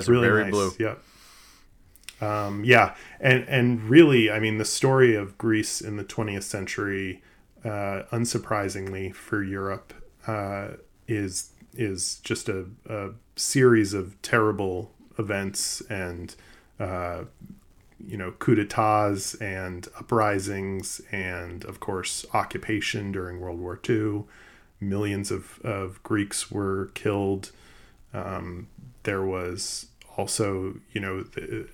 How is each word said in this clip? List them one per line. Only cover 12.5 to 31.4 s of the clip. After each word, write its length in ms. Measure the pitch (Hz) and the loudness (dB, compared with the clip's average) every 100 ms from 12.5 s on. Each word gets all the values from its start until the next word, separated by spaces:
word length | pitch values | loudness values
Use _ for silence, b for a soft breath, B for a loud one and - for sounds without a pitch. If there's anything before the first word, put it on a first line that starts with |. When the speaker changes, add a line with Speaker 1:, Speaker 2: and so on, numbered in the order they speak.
| 95 90 110 - | -6 -6 -14 -10
Speaker 1:
a 200 | 110 98 104 _ - | -8 -8 -12 _ -6
series 580 | - 139 127 113 101 | 0 6 8 8 6
of 280 | 101 92 - | 0 -6 -10
terrible 720 | - 120 107 101 98 92 107 _ - - | 0 4 4 2 -2 -4 -8 _ -16 -8
events 640 | 104 101 98 98 - - - | -2 -2 -2 -4 -6 -6 -8
and, 460 | 101 90 87 90 - B B B _ | -6 -6 -8 -12 -16 B B B _
uh, 440 | 98 92 87 85 - - - - _ _ _ _ - | -6 -4 -6 -6 -12 -16 -20 -20 _ _ _ _ -12
you 120 | 104 | -8
know, 140 | 92 | -8
coup 240 | - - 110 | -4 2 4
d'etats 800 | 104 - 107 107 104 98 - - | 2 0 4 4 2 0 -4 -8
and 520 | 104 95 92 90 92 - | -8 -6 -8 -10 -12 -16
uprisings 1000 | 127 117 107 101 98 98 98 95 95 - - | 0 2 2 0 -2 -4 -4 -6 -6 -12 -8
and, 520 | 101 92 87 87 87 - | -6 -6 -6 -8 -10 -12
of 140 | 95 | -10
course, 460 | - 95 - - - | -6 -6 -6 -8 -4
occupation 800 | 110 98 95 - 107 - 110 101 | -2 -2 -6 -4 -2 -2 -4 -4
during 280 | 95 90 87 | -6 -6 -8
World 200 | 90 87 | -8 -8
War 160 | 87 87 | -8 -8
Two. 520 | - 113 107 104 104 B B B B _ | -2 0 0 -4 -6 B B B B _
Millions 500 | 101 98 104 98 101 | -4 -2 0 -2 -4
of, 300 | 95 - - | -6 -8 -10
of 380 | 120 101 95 95 | -6 -6 -6 -10
Greeks 480 | - 107 101 - - | -4 -2 -2 -4 -6
were 400 | 101 98 95 95 - | -4 -2 -2 -6 -4
killed. 560 | 107 101 98 98 - B B B B B - | -2 0 0 -2 -4 B B B B B -14
Um, 540 | 101 95 92 90 90 - - - - | -10 -8 -8 -8 -12 -14 -18 -20 -10
there 200 | - 98 | -4 -2
was 640 | 95 92 90 92 - - - _ - - | -2 -2 -4 -6 -8 -10 -12 _ -14 -8
also, 580 | 98 - 104 95 95 - - | -4 0 0 0 -4 -10 -8
you 80 | 107 | -6
know, 220 | 98 95 | -4 -6
the, 460 | 90 - | -8 -10